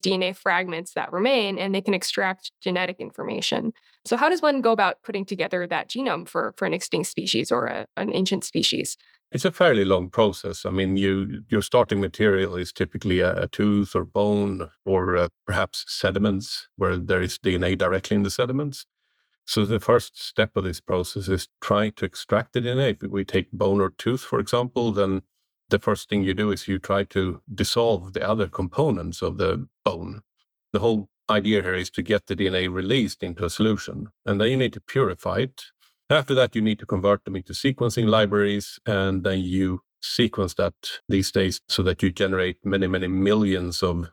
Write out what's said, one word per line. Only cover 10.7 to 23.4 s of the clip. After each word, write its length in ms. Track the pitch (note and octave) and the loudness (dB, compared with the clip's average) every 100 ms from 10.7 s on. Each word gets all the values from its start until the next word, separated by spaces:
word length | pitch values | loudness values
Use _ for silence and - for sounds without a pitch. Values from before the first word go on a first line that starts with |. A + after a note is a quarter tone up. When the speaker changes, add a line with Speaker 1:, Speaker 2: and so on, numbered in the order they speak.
Speaker 2:
mean, 260 | F#2 F#2+ G2 | -2 0 2
you, 480 | G2 G2 G2 - - | 2 2 -2 -8 -2
your 140 | G#2+ | -2
starting 380 | - B2 A2+ G2+ | 2 4 4 2
material 560 | F#2+ - G#2+ F#2+ F#2+ F2+ | -2 2 2 4 2 -2
is 160 | F2 | -6
typically 480 | - F#2 - G2+ F2+ | -4 -4 -4 0 2
a, 220 | F2+ F#2 | 2 2
a 40 | F2+ | -2
tooth 480 | - G#2 G2+ G2 | 0 2 2 2
or 100 | F#2 | -2
bone 680 | F2 G2+ G#2 G#2 G2+ F#2+ - _ | -2 0 2 2 0 -2 -8 _
or, 320 | - F#2+ F2+ F2+ | 0 2 2 2
uh, 120 | F2 - - | 0 -2 -4
perhaps 380 | F#2+ F#2+ - - | -2 -2 -4 -8
sediments 800 | - G2 G2 G#2 F#2+ - - - | -2 0 2 2 0 -4 -10 -12
where 220 | - F#2 F2+ | -4 -2 0
there 260 | F2 F#2 | 0 0
is 160 | F2+ - | 0 -2
D 160 | F#2+ | 0
N 80 | F2+ | 0
A 140 | F2+ F2+ | 2 2
directly 400 | F2+ F#2 - G#2 | 2 0 0 0
in 80 | |
the 60 | G2+ | 0
sediments. 560 | - B2 C3 D3 C#3 - _ _ _ _ _ - | 0 -2 -2 -4 -8 -16 _ _ _ _ _ -4
So 180 | A2 | 0
the 140 | G2+ A2+ | 2 2
first 420 | - A#2 - - | 4 4 2 -10
step 360 | - - A2 - | -6 -2 0 0
of 80 | |
this 160 | F#2 E2 | -4 -4
process 480 | - F#2 F2 G#2 F#2+ | -2 -2 -2 -6 -2
is 200 | F#2+ - _ | -2 -4 _
trying 320 | - G2+ G#2+ | 0 2 2
to 120 | - | -2
extract 500 | F#2 - - G#2 A#2 | -8 -8 -2 -2 0
the 60 | A#2+ | -4
D 100 | A#2+ | -2
N 100 | B2+ | 0
A. 80 | C3+ | 0
If 140 | - | -2
we 220 | G2+ G2 | -4 -4
take 280 | G2 G2 | -2 -2